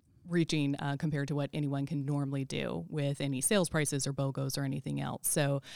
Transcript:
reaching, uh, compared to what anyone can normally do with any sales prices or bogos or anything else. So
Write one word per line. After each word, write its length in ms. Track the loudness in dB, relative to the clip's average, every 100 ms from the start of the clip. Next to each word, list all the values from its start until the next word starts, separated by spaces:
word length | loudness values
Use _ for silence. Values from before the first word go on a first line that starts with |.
| _ -18 -2
reaching, 480 | 2 4 4 2 2
uh, 200 | 0 0
compared 280 | 0 0 0
to 80 |
what 160 | 0 -2
anyone 320 | 0 0 0
can 200 | -2 -2
normally 400 | 0 0 0 -2
do 400 | -2 -4 -2 -4 -4
with 320 | -2 0 0
any 200 | -2 0
sales 280 | 2 2 4
prices 380 | 2 2 0 -2
or 60 |
bogos 440 | 0 0 0 -2 -2
or 60 |
anything 380 | -2 -2 -2 -2
else. 260 | -2 -2 0
So 360 | 2 2 2 -4